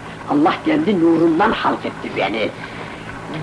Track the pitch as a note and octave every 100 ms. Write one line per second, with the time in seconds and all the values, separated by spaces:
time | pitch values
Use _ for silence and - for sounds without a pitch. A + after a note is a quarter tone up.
0 | - - - D4 F#4 - D#4 D4+ E3 F#3+
1 | E3 E3 E3+ D#3+ - - C3+ A#2+ - -
2 | - - F#2+ A2 G2+ - - - - -
3 | - - - D#3+